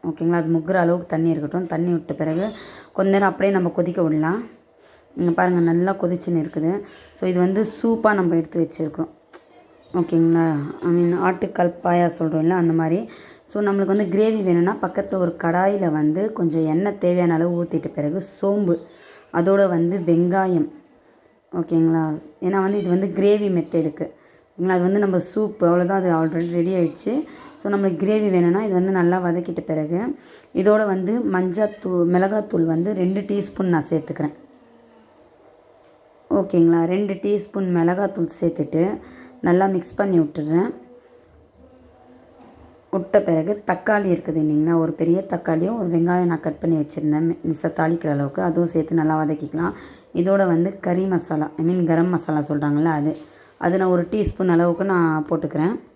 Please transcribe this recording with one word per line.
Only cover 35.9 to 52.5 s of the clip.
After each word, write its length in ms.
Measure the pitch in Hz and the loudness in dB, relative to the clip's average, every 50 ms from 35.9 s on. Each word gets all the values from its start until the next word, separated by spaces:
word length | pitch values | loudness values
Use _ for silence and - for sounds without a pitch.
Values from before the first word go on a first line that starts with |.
| - _ _ _ _ _ _ - - 202 | -20 _ _ _ _ _ _ 0 0 0
ஓகேங்களா? 420 | 185 196 - 175 165 165 170 170 165 170 | 0 2 2 4 4 6 4 4 2 0
ரெண்டு 220 | 185 196 208 196 196 190 - | 0 -2 -2 -2 -4 -4 -2
டீஸ்பூன் 460 | 202 208 202 196 - - 202 190 180 180 | -2 -2 -2 -4 -6 -6 -4 -2 0 0
மிளகாத்தூள் 520 | 170 165 170 180 185 202 190 196 170 170 156 - | 2 2 2 0 0 -2 -4 -2 -4 -4 -4 -2
சேர்த்துட்டு 460 | - 170 170 165 - 151 151 - 160 170 196 220 - - - - - - - - - - | -2 -2 -2 -2 -2 -6 -2 0 0 0 0 -2 -6 -12 -20 -20 -20 -20 -20 -16 -4 0
நல்லா 180 | 175 175 185 190 196 190 | 2 4 4 4 2 0
மிக்ஸ் 240 | 180 175 - - - | -2 -4 -4 -4 -2
பண்ணி 160 | 202 196 185 170 | 0 2 4 2
விட்டுறேன். 480 | 156 147 - 165 147 151 160 170 196 247 - - - - - - _ - - - _ _ - - - _ _ _ - - - - - - - - - 254 - - - - - - - - - - - - - - _ _ - | 2 2 -2 -6 -2 0 2 2 2 0 -4 -10 -18 -20 -20 -20 _ -20 -20 -20 _ _ -20 -20 -20 _ _ _ -20 -20 -20 -20 -20 -20 -20 -20 -20 -20 -20 -20 -20 -20 -20 -20 -20 -20 -20 -20 -20 -20 -20 -20 _ _ -4
விட்ட 280 | 190 185 - - 202 - 180 | -4 -2 2 2 2 4 4
பிறகு 260 | 165 160 156 185 208 208 - - | 0 0 0 -2 -4 -4 -2 -4
தக்காளி 360 | 180 180 - 220 214 208 196 190 175 | -4 -2 0 0 0 0 2 0 0
இருக்குது 260 | - - 190 156 160 151 | 0 -2 -4 -2 0 0
இல்லைங்களா, 340 | 151 151 151 151 165 170 165 160 | 2 2 2 2 2 2 2 2
ஒரு 100 | 160 165 - | 0 -2 -2
பெரிய 240 | 160 165 170 190 190 - 185 | 0 2 2 0 0 -4 -6
தக்காளியும் 460 | 175 - - 160 160 170 196 233 233 | -4 -2 -2 0 0 0 -2 -2 -2
ஒரு 80 | 196 175 170 | -2 0 0
வெங்காயம் 360 | 165 170 175 180 180 180 175 165 | 0 2 2 2 2 2 0 0
நான் 120 | 156 - | -2 -4
கட் 140 | 160 151 - - | -6 -6 -2 0
பண்ணி 140 | 170 165 156 147 | 0 0 0 0
வச்சுருந்தேன் 440 | 147 - 160 151 151 147 151 165 165 | -4 -6 -4 -2 0 0 0 0 -2
மெ-, 100 | 165 - - | -2 -2 -4
மெலிசா 280 | 165 156 - - 165 - - | -6 -4 -2 -4 -4 -2 0
தாளிக்கிற 320 | 160 160 170 165 - 156 143 | 0 0 0 -2 -2 -2 -2
அளவுக்கு, 260 | 139 143 139 143 - 185 175 | -2 -2 -4 -4 -2 -2 0
அதுவும் 240 | 160 170 175 165 170 | 0 0 0 0 0
சேர்த்து 260 | 165 156 160 175 165 | -2 -2 0 0 0
நல்லா 160 | 151 156 160 156 156 | 2 2 0 0 0
வதக்கிக்கலாம். 520 | 147 151 151 151 147 - 165 170 190 190 - - - - - - _ - 175 | -2 -4 -4 -6 -8 -6 -4 -4 -6 -6 -10 -18 -20 -20 -20 -20 _ -4 -2
இதோட 200 | 175 190 196 196 196 180 165 | 0 2 2 2 2 2 2
வந்து 180 | 165 170 196 196 - - | 2 0 0 -4 -6 -4
கறி 180 | 180 175 180 190 196 185 | -2 0 0 0 0 -2
மசாலா, 340 | 160 - - 165 151 156 156 - - | -2 -2 -2 -2 -2 -2 -4 -4 -2
I 60 | 160 170 | -2 0
mean 140 | 185 185 170 160 | 2 2 2 2
கரம் 240 | 165 165 170 180 180 | 2 2 2 2 0
மசாலா 280 | 165 - - 156 151 147 - | -2 -2 -2 -2 -2 -2 -2